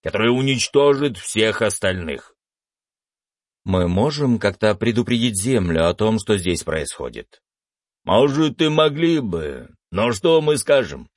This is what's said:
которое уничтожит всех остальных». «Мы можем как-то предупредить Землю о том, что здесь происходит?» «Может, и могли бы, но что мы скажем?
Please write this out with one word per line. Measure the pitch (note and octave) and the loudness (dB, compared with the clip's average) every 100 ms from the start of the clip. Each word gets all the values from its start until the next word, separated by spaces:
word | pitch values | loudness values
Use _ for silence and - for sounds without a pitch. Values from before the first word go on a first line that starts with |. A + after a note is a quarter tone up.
которое | - G2+ A2+ | -6 -2 0
уничтожит | B2 C3+ C3 - C#3 C#3+ C#3 C#3+ G#2+ | 0 0 -2 0 2 4 2 -2 -6
всех | - G#2+ A2 G#2 | -6 0 0 0
остальных». | G#2+ - G2 F#2 D#2+ C#2+ - _ _ _ _ _ _ _ _ _ _ _ _ _ | -2 0 -4 -4 -6 -10 -12 _ _ _ _ _ _ _ _ _ _ _ _ _
«Мы | - F#2 F2 | -2 0 2
можем | F2+ C3+ D3 C#3 A2+ | 0 0 0 0 0
как-то | G2+ F#2 G#2+ | -2 0 0
предупредить | G2 A2+ A2+ A#2+ A#2+ A#2+ G2 | 0 0 0 0 0 0 -2
Землю | A2 B2 F2 D#2+ E2+ | 0 0 0 2 0
о | |
том, | F2 A2 A2 | 2 0 0
что | - G2+ | 0 -2
здесь | F2+ E2 | 0 -4
происходит?» | - D#2 C#2+ - B1+ A1+ - _ _ _ _ _ _ _ | -4 -6 -6 -8 -12 -12 -18 _ _ _ _ _ _ _
«Может, | - G2+ C#3 C#3 D#3 - | 0 4 4 2 -2 0
и | D#3 | 0
могли | D#3 D#3 C#3+ E3 D#3+ | 2 2 2 0 0
бы, | A#2 E2+ D2+ B1+ A#1+ _ _ | -2 -6 -6 -10 -16 _ _
но | F2+ A#2 | -2 -2
что | A2+ E3+ D#3+ | 0 4 4
мы | D3+ D3 | 4 0
скажем? | - C#3 F#2+ C2+ - | 2 2 2 -10 -18